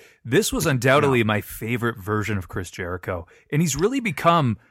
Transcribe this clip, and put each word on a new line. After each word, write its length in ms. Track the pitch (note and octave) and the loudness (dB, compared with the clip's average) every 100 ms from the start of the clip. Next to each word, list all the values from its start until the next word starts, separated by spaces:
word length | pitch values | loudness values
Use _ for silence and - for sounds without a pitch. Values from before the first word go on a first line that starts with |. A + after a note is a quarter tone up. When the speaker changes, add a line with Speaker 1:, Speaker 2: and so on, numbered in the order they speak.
| - _ | -20 _
Speaker 1:
This 300 | A2+ D#3 A3 | 0 0 2
was 120 | B3+ D#3+ | 0 0
undoubtedly 520 | B2+ C3 C#3+ C#3+ B2 | 2 4 4 4 4
Speaker 2:
Yeah. 80 | G#2+ | 2
Speaker 1:
my 160 | G#2 | 0
favorite 560 | - - A2 A#2+ A#2 A2+ | -4 -8 -6 -2 -2 -4
version 400 | F#2+ G#2+ G2+ G2+ | -2 -2 -2 -4
of 100 | - | -6
Chris 240 | G#2 F2 | -8 -10
Jericho. 560 | - F2 F2+ - F2 - _ - | -8 -8 -8 -6 -8 -10 _ -4
And 100 | D3 | 0
he's 140 | E3+ C#3 | 0 0
really 240 | G#3 C4+ | 0 0
become 580 | A3+ C#3 E3+ E3+ B2+ G#2 _ | -4 0 2 4 2 0 _